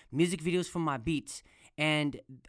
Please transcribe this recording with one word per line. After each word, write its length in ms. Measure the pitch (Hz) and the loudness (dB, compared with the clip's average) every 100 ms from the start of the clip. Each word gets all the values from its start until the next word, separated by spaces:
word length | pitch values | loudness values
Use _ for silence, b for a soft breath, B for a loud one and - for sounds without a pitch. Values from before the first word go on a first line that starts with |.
| B | B
music 280 | 131 170 185 | 2 2 2
videos 260 | 165 180 170 | 0 0 0
for 120 | 175 | -2
my 160 | 160 135 | 0 0
beats. 480 | 120 135 - - - B B B | 0 -2 -2 -12 -16 B B B
And 440 | 156 151 147 127 - 131 | 2 2 0 -4 -12 -20